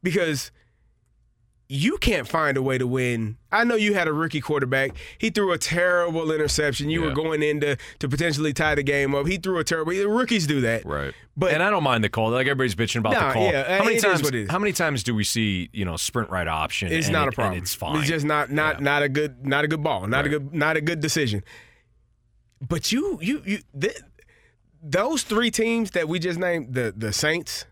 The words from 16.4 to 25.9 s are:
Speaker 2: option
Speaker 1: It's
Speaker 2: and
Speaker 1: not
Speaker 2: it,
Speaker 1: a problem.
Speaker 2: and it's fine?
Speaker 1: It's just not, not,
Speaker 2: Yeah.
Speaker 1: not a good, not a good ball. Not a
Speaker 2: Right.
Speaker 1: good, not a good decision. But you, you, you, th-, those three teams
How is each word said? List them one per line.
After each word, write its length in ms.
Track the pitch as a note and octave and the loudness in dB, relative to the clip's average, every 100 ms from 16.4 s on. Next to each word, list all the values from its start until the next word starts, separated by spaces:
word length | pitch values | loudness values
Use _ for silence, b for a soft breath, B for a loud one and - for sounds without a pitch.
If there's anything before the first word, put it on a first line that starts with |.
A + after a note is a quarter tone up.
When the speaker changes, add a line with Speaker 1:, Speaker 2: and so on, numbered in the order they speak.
| E2 | -2
Speaker 2:
option 420 | D#2 D#2 - F#3 | -2 -2 -2 -2
Speaker 1:
It's 180 | D#3+ D3 | 0 0
Speaker 2:
and 40 | |
Speaker 1:
not 140 | D#3+ C#3 | 0 0
Speaker 2:
it, 60 | |
Speaker 1:
a 0 | |
problem. 200 | B2 G#2+ | 0 -2
Speaker 2:
and 80 | F2+ | -2
it's 120 | F2+ | -6
fine? 240 | - D#2+ G#2+ | -6 -4 -2
Speaker 1:
It's 100 | C#3+ | 0
just 160 | D#3+ | -2
not, 260 | D3 D3+ C#3 | 0 0 0
not, 260 | C#3+ D#3 - | 0 0 0
Speaker 2:
Yeah. 80 | |
Speaker 1:
not 180 | C#3+ C#3+ | 0 2
a 60 | C#3+ | 2
good, 340 | C3+ D3+ B2 C3+ | 0 -2 -4 -2
not 180 | C#3 | 0
a 40 | D3+ | 2
good 140 | D#3 | 0
ball. 240 | D3+ A2 F#2+ | 0 -2 0
Not 140 | B2+ | 0
a 60 | C#3 | 0
Speaker 2:
Right. 80 | D3+ | -2
Speaker 1:
good, 160 | C#3 | -2
not 220 | D#3+ D3 D#3+ | 0 0 2
a 20 | |
good 200 | D3+ E3+ | 0 -2
decision. 420 | D3 D#3+ C3+ G#2 B B B B B _ _ _ _ _ _ _ C3 | -2 0 0 -2 B B B B B _ _ _ _ _ _ _ -6
But 260 | E3 - | -4 0
you, 260 | A#3+ G4 E4 | 0 -2 -4
you, 220 | E3 D4 | -4 -4
you, 140 | - G3+ - C#3 | -4 -6 -6 -4
th-, 200 | F3+ - - _ _ b b b _ _ | -4 -4 -18 _ _ b b b _ _
those 400 | D#3 E3 A#3 D#4+ | -4 0 0 -2
three 280 | - G#3+ A#3+ | 0 2 2
teams 400 | A3 A3+ A#3 G#3 | 2 2 2 0